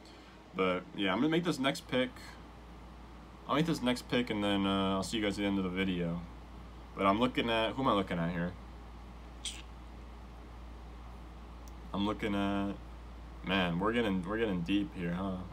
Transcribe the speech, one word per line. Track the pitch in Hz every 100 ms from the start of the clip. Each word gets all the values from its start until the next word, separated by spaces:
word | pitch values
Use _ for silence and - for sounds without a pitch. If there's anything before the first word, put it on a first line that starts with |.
| - - - - - 92
But, | 95 90 87 -
yeah, | 98
I'm | 95
gonna | 151
make | 160
this | 170 131
next | 131 - -
pick. | 127 127 - - - - - - - - - - - - - -
I'll | 131
make | 170
this | 156
next | 123 123 -
pick, | 127 120
and | 107
then, | 104 101 98
uh, | 98 95
I'll | 95
see | 90 117
you |
guys | 104
at | 95
the | 101
end | 98
of | 92
the |
video. | 90 95 90 85 85 - - - - - - - -
But | 98
I'm | 104
looking | 123 127 117
at, | 113 110
who | 110
am | 127
I |
looking | 101 95 87
at | 82
here? | 87 87 - - - - - - - - - - - - - - - - - - - - - - - - - - - - - - - - - -
I'm | 95 101
looking | 101 107
at, | 101 98 101 98 98 - - - - - - -
man, | 95 90 85
we're | 104
getting, | 120 110 92
we're | 87 110
getting | 110 90
deep | 85 101 98 95
here, | 85
huh? | 87 98 92 92